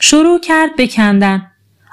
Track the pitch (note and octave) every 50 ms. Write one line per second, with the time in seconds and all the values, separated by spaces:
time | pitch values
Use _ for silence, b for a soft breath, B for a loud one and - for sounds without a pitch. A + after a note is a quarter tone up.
0 | - - D4 D4+ D#4 E4+ F4 E4+ E4+ - D#4+ D#4+ D#4+ D4+ D#4 C#4+ B3+ B3 - A3
1 | G#3+ G#3 G3+ G3 G3+ G3 F#3+ F#3+ F#3 - _ _ _ _ _ B B B